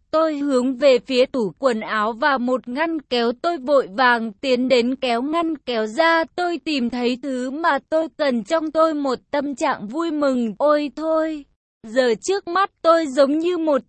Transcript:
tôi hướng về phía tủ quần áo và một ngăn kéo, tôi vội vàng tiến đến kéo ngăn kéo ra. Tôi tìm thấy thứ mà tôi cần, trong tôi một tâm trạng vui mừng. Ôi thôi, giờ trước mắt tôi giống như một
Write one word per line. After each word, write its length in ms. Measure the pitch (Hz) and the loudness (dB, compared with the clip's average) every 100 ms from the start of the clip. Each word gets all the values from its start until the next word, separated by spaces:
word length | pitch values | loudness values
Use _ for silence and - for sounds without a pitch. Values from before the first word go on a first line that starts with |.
| _ | _
tôi 260 | 311 320 294 | 0 0 -2
hướng 400 | 285 262 254 240 | 0 0 0 2
về 220 | 285 240 | 4 4
phía 260 | - 247 269 | 2 0 0
tủ 260 | 262 196 - | 0 -4 -2
quần 200 | 269 220 | -2 -2
áo 340 | 196 214 214 | -2 -2 -2
và 240 | 226 294 269 | 0 0 0
một 300 | 247 254 240 | 0 -4 -4
ngăn 340 | 254 330 320 | -4 -4 -4
kéo, 300 | - 240 233 247 | -2 0 0 -2
tôi 160 | 339 339 | -4 -2
vội 300 | 254 285 180 202 | 2 2 2 2
vàng 340 | 247 240 220 - | 2 2 -2 -6
tiến 260 | 277 247 254 | 0 0 2
đến 280 | 254 233 262 | 2 2 -2
kéo 260 | 254 233 | -2 -2
ngăn 360 | 277 330 330 302 | -2 -2 -2 -4
kéo 280 | - 233 220 | -4 -4 -2
ra. 380 | 233 330 330 330 - | 0 2 2 0 -4
Tôi 240 | 349 339 320 | -4 -4 -4
tìm 240 | 285 233 | -2 -2
thấy 280 | 247 240 247 | -2 -2 -2
thứ 260 | 285 254 262 | -4 -6 -6
mà 300 | 285 339 277 - | -2 0 0 0
tôi 180 | 320 320 - | -2 -2 -2
cần, 260 | 285 240 | -2 -2
trong 280 | 202 330 311 | -2 -2 0
tôi 220 | 311 320 | 2 2
một 260 | 294 277 240 _ | 0 -2 -4 _
tâm 240 | 285 285 262 | -4 -4 -2
trạng 320 | 302 - 202 | -2 -2 -6
vui 240 | 285 339 | -4 -4
mừng. 420 | 302 285 254 226 196 | 0 0 0 -2 0
Ôi 340 | 294 302 294 - | 2 2 0 -4
thôi, 500 | 320 320 320 302 - _ _ _ 220 | -2 0 -2 -6 -12 _ _ _ -4
giờ 260 | 240 254 220 | 0 2 0
trước 260 | - 392 349 | -2 -4 -2
mắt 240 | 370 392 _ | -2 -2 _
tôi 240 | 330 330 311 | 2 4 2
giống 320 | 262 277 311 | 2 2 2
như 180 | 339 349 | -2 0
một 240 | 320 269 | 0 0